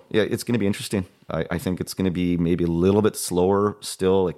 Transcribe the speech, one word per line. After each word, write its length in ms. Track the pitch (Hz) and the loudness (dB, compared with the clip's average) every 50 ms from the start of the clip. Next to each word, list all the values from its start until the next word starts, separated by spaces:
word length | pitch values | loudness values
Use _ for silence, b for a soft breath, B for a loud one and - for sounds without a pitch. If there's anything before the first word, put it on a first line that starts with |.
| - - | -6 -4
yeah, 140 | - 107 98 | 0 0 0
it's 200 | 71 113 110 - | 0 -2 -4 -2
gonna 160 | - 120 113 | -2 -2 0
be 80 | 101 | 0
interesting. 380 | 98 101 - - - 117 98 92 - _ _ _ - | 0 -2 -2 -4 -4 -4 -4 -4 -4 _ _ _ -6
I, 160 | - 80 - - | -4 -4 -4 -4
I 60 | 87 | -4
think 220 | 82 76 95 90 - | -4 -4 -4 -4 -4
it's 140 | 87 - - | -6 -8 -4
gonna 180 | - 95 95 | -2 -2 -2
be 260 | 85 90 90 87 87 | 0 0 0 0 0
maybe 280 | 85 85 82 90 73 85 | 0 2 0 0 0 0
a 20 | |
little 340 | 85 82 85 90 98 101 107 | 0 0 2 4 4 4 4
bit 140 | 104 104 - | 2 2 0
slower 600 | - - - 90 87 90 95 101 98 104 104 101 - | -2 -6 -4 0 2 2 4 4 2 2 0 -2 -6
still. 460 | - - - - 95 92 95 95 92 | -12 -12 -6 -2 0 2 2 2 2
Like, 100 | 85 76 | 0 -4